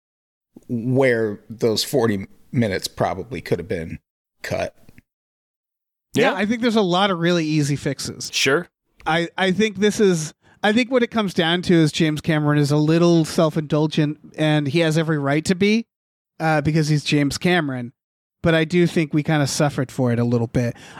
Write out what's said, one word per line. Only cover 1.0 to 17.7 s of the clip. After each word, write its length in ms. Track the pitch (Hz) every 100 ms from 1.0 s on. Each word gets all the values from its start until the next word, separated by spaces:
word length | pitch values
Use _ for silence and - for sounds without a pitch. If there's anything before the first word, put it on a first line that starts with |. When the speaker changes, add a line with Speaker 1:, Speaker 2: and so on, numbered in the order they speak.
| 135 113 110 101 -
Speaker 1:
those 360 | 110 117 104
forty 420 | - 135 117 101 98 - _
minutes 380 | 127 110 87 -
probably 520 | - 98 90 87 85
could 180 | - -
have 100 | 80
been 300 | 92 80 78 _ _ _ _
cut. 320 | - - 90 - - - _ _ _ _ _ _ _ _ _ _ _
Speaker 2:
Yeah, 180 | 131 -
Speaker 3:
Yeah. 40 | 196
Speaker 2:
I 100 | 202
think 160 | 240
there's 140 | 240 220
a 60 |
lot 280 | 190 175 202
of 80 | 175
really 260 | 170 175
easy 320 | 156 156 143 139
fixes. 540 | 151 135 - 117 -
Speaker 3:
Sure. 360 | - 131 151 175 _ _ _ -
Speaker 2:
I, 220 | 165 170 -
I 140 | 190
think 240 | 185 220 185
this 200 | 208 208
is, 340 | 202 170 156 - _ _
I 100 | 208
think 180 | 214 233
what 120 | 254
it 80 | 233
comes 240 | 226 202
down 280 | 175 165 180
to 120 | 175
is 160 | 170 151
James 280 | - 160 151
Cameron 380 | - 151 147 147
is 120 | 143
a 60 | 151
little 480 | 151 165 170 170
self-indulgent, 920 | 156 - 160 160 147 151 156 160 147 151 - -
and 320 | 156 151 143
he 120 | 160
has 160 | 165 156
every 200 | 160 156
right 260 | 139 151 160
to 80 |
be, 320 | 180 202 220 - _ _ _ _ -
uh, 220 | 160 156
because 280 | 147 156 151
he's 160 | 151
James 340 | - 147 143 -
Cameron. 540 | 180 175 147